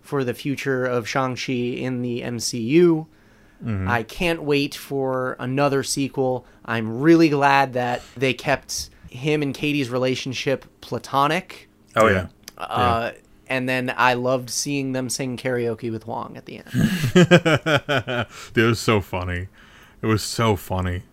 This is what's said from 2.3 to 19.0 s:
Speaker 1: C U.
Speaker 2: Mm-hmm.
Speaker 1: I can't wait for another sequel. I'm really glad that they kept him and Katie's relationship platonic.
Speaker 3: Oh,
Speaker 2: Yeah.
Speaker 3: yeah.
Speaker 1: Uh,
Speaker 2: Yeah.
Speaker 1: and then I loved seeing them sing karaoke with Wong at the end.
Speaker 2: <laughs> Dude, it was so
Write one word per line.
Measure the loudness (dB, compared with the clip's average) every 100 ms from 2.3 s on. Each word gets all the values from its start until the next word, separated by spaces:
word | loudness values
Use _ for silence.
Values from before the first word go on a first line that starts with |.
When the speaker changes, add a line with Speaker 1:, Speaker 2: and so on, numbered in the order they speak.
| -6
Speaker 1:
C | -6 -4
U. | 4 6 6 4 -2 _ _ _ _ _
Speaker 2:
Mm-hmm. | -6 -4 0
Speaker 1:
I | -2
can't | -4 -4 -2 -2
wait | 0 0 0
for | -6 -8 -4 -2 -2 -4 -6
another | -4 0 2 0
sequel. | -2 -4 -2 0 -2 -2 -8 -18 -6
I'm | -4 -2 2
really | 6 8 6
glad | 4 4 4 2
that | -2 -2 -4 -8 -2
they | -2
kept | 0 -2 -2 -4 -12 -12 -16 -20
him | -6 -2 0
and | -2
Katie's | -4 -2 -2 -2
relationship | 0 0 -2 -4 -4 -2 -4 -6 _
platonic. | -10 -10 -2 0 2 0 -4 -20 -20 _ _ 0
Speaker 3:
Oh, | 2
Speaker 2:
Yeah. |
Speaker 3:
yeah. | 2 -2 _ -20 -14
Speaker 1:
Uh, | -6 0 0 0 -4
Speaker 2:
Yeah. | -10 _ -20 -6
Speaker 1:
and | -4 -2
then | -2 -2 2
I | 2
loved | 2 0 -2 -4
seeing | -6 -4 -4 -4
them | -4 -6
sing | -6 -6 -6
karaoke | -4 -2 -2 -4 -6
with | -8 -8
Wong | -10 -10 -14
at | -16
the | -18
end. | -6 0 0 0 4
Speaker 2:
<laughs> | 6 8 8 6 2 2 0 2 -2 0 -4 -4 -10 -4
Dude, | 2 4
it |
was | 4
so | 2 2